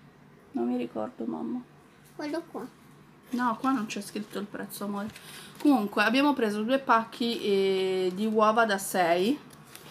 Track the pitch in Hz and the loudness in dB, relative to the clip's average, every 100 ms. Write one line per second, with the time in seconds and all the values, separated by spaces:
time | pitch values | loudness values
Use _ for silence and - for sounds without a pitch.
0 | - - - - - 254 240 247 240 220 | -20 -20 -20 -20 -10 -4 -2 -2 -4 -6
1 | 220 - 233 - 233 247 - - - - | -8 -6 -8 -6 -6 -6 -10 -20 -20 -20
2 | - - 294 320 330 - 240 - - - | -20 -12 -8 -8 -8 -12 -12 -16 -20 -20
3 | - - - 240 247 226 262 269 214 208 | -20 -20 -10 -2 -2 0 0 -2 -2 -8
4 | 202 208 208 196 202 - 202 - 202 202 | -8 -10 -10 -10 -10 -10 -12 -8 -8 -6
5 | 214 - - - - - 294 254 202 220 | -8 -12 -18 -18 -18 0 4 4 2 2
6 | 208 254 294 269 220 208 220 269 269 226 | 4 4 4 2 0 0 0 0 4 2
7 | 220 - 233 233 - 196 196 190 190 185 | 2 -4 -4 -2 0 2 2 2 0 0
8 | 185 185 220 214 214 226 220 196 - 196 | 0 0 0 4 4 6 2 2 0 0
9 | 170 175 202 294 - - - - - | 2 4 2 0 -4 -20 -20 -20 -20